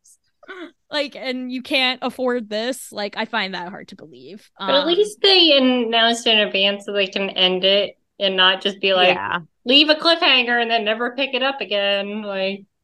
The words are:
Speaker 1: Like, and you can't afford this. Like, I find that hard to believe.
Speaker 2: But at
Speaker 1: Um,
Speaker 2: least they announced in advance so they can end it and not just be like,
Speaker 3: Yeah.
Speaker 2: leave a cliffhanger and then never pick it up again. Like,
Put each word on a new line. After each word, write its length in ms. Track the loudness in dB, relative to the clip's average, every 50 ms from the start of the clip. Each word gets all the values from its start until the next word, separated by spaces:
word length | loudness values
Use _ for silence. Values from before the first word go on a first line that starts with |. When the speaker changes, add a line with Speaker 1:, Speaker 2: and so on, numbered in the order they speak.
| _ _ _ _ _ _ _ _ -20 -20 -18 -18 -18 -18 -20 _ _ _
Speaker 1:
Like, 240 | -4 -4 -4 -4 -8
and 380 | -10 -8 -8 -6 -6 -6 -6 -8
you 100 | -8 -4
can't 380 | -2 0 2 2 0 0 -2 -4
afford 480 | -6 -4 -2 -2 -2 -2 -2 -4 -4
this. 400 | -6 -4 -4 -4 -6 -8 -10 -12
Like, 260 | -10 -8 -8 -8 -6
I 80 | -6 -6
find 300 | -4 -4 -4 -4 -4 -6
that 140 | -8 -10 -10
hard 200 | -12 -14 -16 -18
to 80 | -20
believe. 540 | -20 -20 -20 -20 -20 -20 -20 -20 -20 -20 _ _ -8
Speaker 2:
But 120 | -2 0
at 100 | 0 2 2
Speaker 1:
Um, 60 | 2
Speaker 2:
least 320 | 2 2 0 0 -2 0 2
they 340 | 4 6 6 6 6 6
announced 680 | 6 4 4 2 2 0 0 2 2 2 2 2 2 2
in 120 | 2 2 4
advance 460 | 2 2 0 0 0 0 0 -4 -6
so 80 | -6 -2
they 140 | -2 -2
can 240 | -2 -2 -4 -4 -4
end 340 | -2 0 0 0 2 2 2
it 320 | 2 2 2 2 -2 -6 _ _ _ _ -4
and 180 | -2 -2 2
not 240 | 2 4 4 2 2
just 200 | -2 -6 -4 -2
be 120 | -2 0 2
like, 220 | 4 4 4 4
Speaker 3:
Yeah. 260 | 2 0 -2 -4 -6 -6 -10 _ _ _
Speaker 2:
leave 240 | 2 4 4 4 4
a 60 | 2
cliffhanger 680 | 2 2 2 2 2 2 2 2 2 2 0 0 0
and 80 | 0 0
then 160 | 0 0 0
never 300 | -2 -2 -2 -4 -6 -4
pick 200 | -4 -4 -4 -2
it 100 | -2 -2
up 160 | -2 -4 -4
again. 600 | -6 -4 -2 -2 0 0 -2 -2 -4 -6 -8 -8 -8
Like, 420 | -8 -6 -4 -4 -4 -4 -8 -12 _ _ _